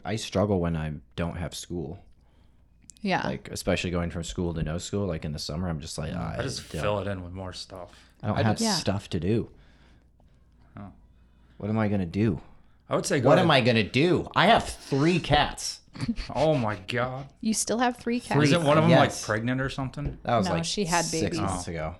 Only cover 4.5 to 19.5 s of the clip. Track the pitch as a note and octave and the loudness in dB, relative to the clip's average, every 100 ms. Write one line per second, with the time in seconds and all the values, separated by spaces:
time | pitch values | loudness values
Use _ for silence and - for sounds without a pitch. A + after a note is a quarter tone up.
4.5 | D#2+ D2+ F2 - G2+ G2 D#2+ D#2 D2 - | -2 -2 -4 -4 -4 -2 -4 -4 -6 -6
5.5 | D#2 F#2 D#2 D2+ - - - A2 A2 B2+ | -4 -4 -4 -6 -8 -6 -6 -6 -4 -6
6.5 | - - E3 G#2 G#2 F#2+ F#2+ F2 F#2+ F#2 | -6 -8 -4 -2 -2 -2 -6 -8 -10 -10
7.5 | - - F#2+ F2 - - _ A2 G#2+ A2+ | -12 -14 -14 -16 -20 -20 _ -4 0 2
8.5 | G#2 A3+ F3 - G2 - E2+ F2 A2+ - | 2 0 0 -2 -4 -4 -4 0 0 -2
9.5 | - - - - - _ _ _ _ _ | -10 -20 -20 -20 -20 _ _ _ _ _
10.5 | _ - G2+ G2 - - _ _ _ - | _ -20 -18 -18 -18 -20 _ _ _ -20
11.5 | - G#2 A2 G#2+ G2+ F2 F#2+ A2+ E2 - | -8 -2 2 2 2 0 2 2 0 -6
12.5 | - - _ - C#3 - D#3 B2 E3+ E3+ | -20 -20 _ -4 -4 0 2 6 6 6
13.5 | C#3 A#2+ A2+ F#2 B2 F3+ D#3 - - F3 | 6 6 4 4 2 4 2 0 2 6
14.5 | A#2+ - - - C#3 D#3+ F3+ - D3 C3 | 4 2 -10 -2 2 4 2 4 2 2
15.5 | - - - _ - C3+ A3 - A#2 D#3 | -2 -10 -10 _ -8 -6 -4 -4 0 2
16.5 | C#3+ G#2+ G2 F#2+ A#2+ B2+ B2+ C#3 - A3 | 2 0 -4 -4 -2 -2 -4 -12 -6 -2
17.5 | G#3+ - A3 B3 A#3+ A#3+ A#3+ - C#3+ D3 | -2 0 0 0 0 -4 -4 0 4 6
18.5 | E3+ C#3+ D#3 E3 D#3+ C3+ - - G#2+ A#2+ | 4 4 6 8 8 6 0 -2 -2 0